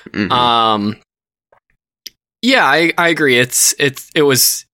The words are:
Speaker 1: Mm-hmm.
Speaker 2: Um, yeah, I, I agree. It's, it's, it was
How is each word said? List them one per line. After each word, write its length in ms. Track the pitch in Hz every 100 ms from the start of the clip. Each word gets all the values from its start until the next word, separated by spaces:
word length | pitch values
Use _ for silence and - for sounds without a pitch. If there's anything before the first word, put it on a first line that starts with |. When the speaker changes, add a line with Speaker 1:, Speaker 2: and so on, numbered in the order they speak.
| -
Speaker 1:
Mm-hmm. 200 | - 98
Speaker 2:
Um, 680 | 123 123 117 113 107 104 104 _ _ _ _ _ _ _ _ _ _ - _ _ _
yeah, 240 | 233 262
I, 280 | 147 151 165 170
I 120 | 170
agree. 300 | 156 147 123
It's, 360 | 123 - - -
it's, 300 | 143 135 -
it 80 | 170
was 420 | 143 131 - - -